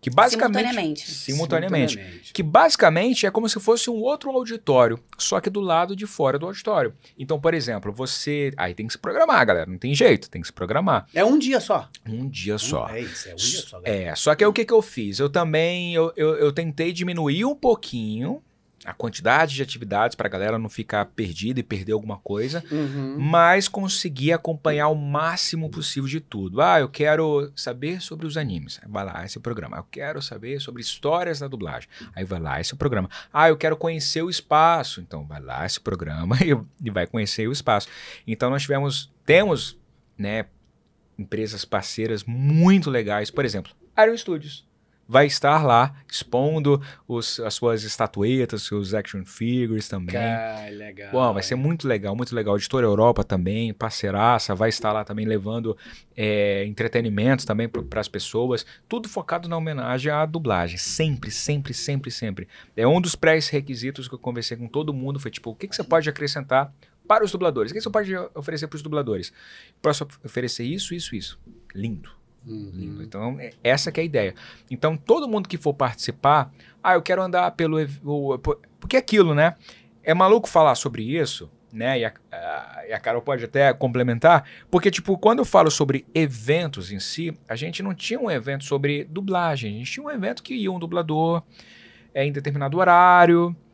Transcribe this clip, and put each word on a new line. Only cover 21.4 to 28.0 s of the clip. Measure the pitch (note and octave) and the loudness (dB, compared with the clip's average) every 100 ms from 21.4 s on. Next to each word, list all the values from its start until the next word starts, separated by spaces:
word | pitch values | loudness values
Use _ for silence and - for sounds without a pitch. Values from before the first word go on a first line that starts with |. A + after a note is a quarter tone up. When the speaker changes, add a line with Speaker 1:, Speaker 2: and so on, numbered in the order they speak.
| G#2 B2+ | -6 -4
Speaker 1:
e | |
perder | - G#2 F#2+ | -4 -6 -2
alguma | A2 G#2+ G2+ | -2 -2 -12
coisa, | - G2+ B2 D#3+ E3 | -8 -4 -4 -6 -6
Speaker 3:
Uhum. | D3+ C#3+ C#3 C3+ C#3 | -4 -4 -4 -6 -2
Speaker 1:
mas | C#3+ E3+ E3+ F#3 F#3+ | 2 6 8 6 2
consegui | G#3 F#3+ - F#3 C3 C#3 | -2 -4 -2 -4 -2 0
acompanhar | E3 - D#3+ D#3+ D3 D3+ | 0 0 -2 0 2 2
o | D#3 | 0
máximo | C#3+ C#3+ D#3+ F3+ - E3 D#3 | -2 0 0 -2 -2 -4 -6
possível | - D3 - C3+ | -6 -6 -4 -4
de | D3+ | -6
tudo. | D3+ G#2+ F#2+ G2 | -8 -8 -6 2
Ah, | E3 E3+ | 4 4
eu | C3 | 2
quero | - D3 D#3 D#3+ D3 C#3+ | 0 2 2 2 0 -2
saber | C#3+ - B2 C#3+ F3+ | -8 -10 -6 -8 -8